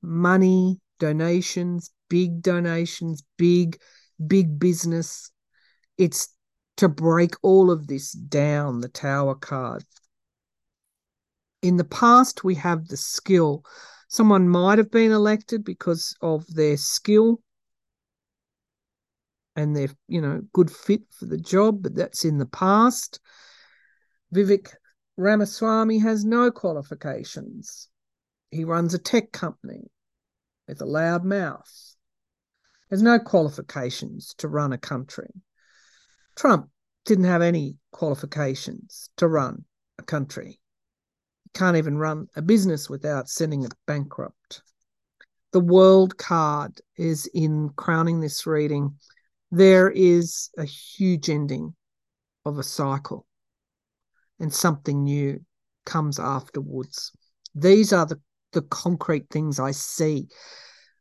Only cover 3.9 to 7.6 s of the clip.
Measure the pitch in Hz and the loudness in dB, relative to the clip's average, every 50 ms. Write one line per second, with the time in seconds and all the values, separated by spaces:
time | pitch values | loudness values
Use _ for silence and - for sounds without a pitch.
3.9 | _ _ _ _ _ - 160 151 196 196 185 160 147 147 175 180 175 165 - 170 | _ _ _ _ _ -10 -4 2 2 4 4 2 0 0 0 0 0 0 -2 -4
4.9 | 165 165 165 - - - - - _ _ _ _ _ _ _ _ _ _ _ _ | -4 -4 -6 -8 -10 -18 -20 -20 _ _ _ _ _ _ _ _ _ _ _ _
5.9 | _ - 185 156 - - - - _ _ _ _ _ _ _ _ - - 202 180 | _ 0 0 0 0 -4 -8 -8 _ _ _ _ _ _ _ _ -4 2 2 2
6.9 | 147 143 160 165 165 170 175 170 - - - 190 190 190 | 2 2 0 2 4 4 2 0 0 -2 2 6 6 8